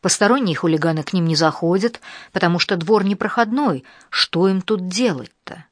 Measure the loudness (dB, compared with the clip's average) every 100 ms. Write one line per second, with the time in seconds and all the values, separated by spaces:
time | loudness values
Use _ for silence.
0 | -2 2 2 4 2 0 0 2 0 -2
1 | -2 0 0 2 2 2 0 2 0 -4
2 | -20 -20 -8 -2 0 0 0 -2 2 2
3 | 2 -2 -2 0 0 0 0 -2 -8 -20
4 | _ -4 -2 2 2 0 -2 -4 -2 0
5 | 0 -2 -8 _ -20 -20 -20